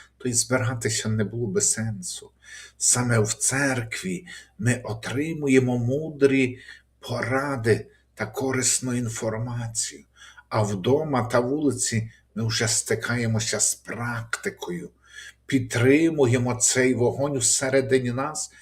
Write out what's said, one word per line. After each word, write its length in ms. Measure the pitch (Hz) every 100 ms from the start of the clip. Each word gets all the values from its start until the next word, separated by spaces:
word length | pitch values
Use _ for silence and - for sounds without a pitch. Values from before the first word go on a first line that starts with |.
| - -
то 100 | 127
й 40 |
збиратися 760 | 113 - 127 113 120 - - 113
не 160 | 110
було 220 | 101 117 113
би 140 | 95
сенсу. 680 | - - 110 98 87 - - _ - - - -
Саме 400 | - 123 123 117
в 140 | 107
церкві 920 | - - 131 143 120 113 - 95 87 - - - -
ми 220 | 113 120
отримуємо 960 | 113 110 - 123 156 156 143 131 127 123
мудрі 800 | 120 143 156 143 139 135 127 - - - _ _
поради 840 | - 120 107 135 143 131 113 104 - _ _
та 120 | - 107
корисну 680 | - 131 131 120 - 127
інформацію. 1120 | 123 117 113 113 107 120 120 113 - - - - - - - -
А 140 | 113
вдома 600 | 104 101 101 143 156 127
та 180 | 113 120
вулиці 720 | 123 147 147 110 - 113 113 - _
ми 120 | 104 113
вже 220 | 113 113
стикаємося 920 | - - 113 - 120 113 110 110 107
з 140 | -
практикою, 1160 | - - 117 120 113 113 - 196 - - 175 - _ _ - - - -
підтримуємо 1080 | 135 113 117 127 147 165 151 127 127 123
цей 400 | 113 - 131 127
вогонь 440 | 113 120 98 143 139
всередині 760 | - - 135 135 120 131 123
нас 400 | 120 147 156 - -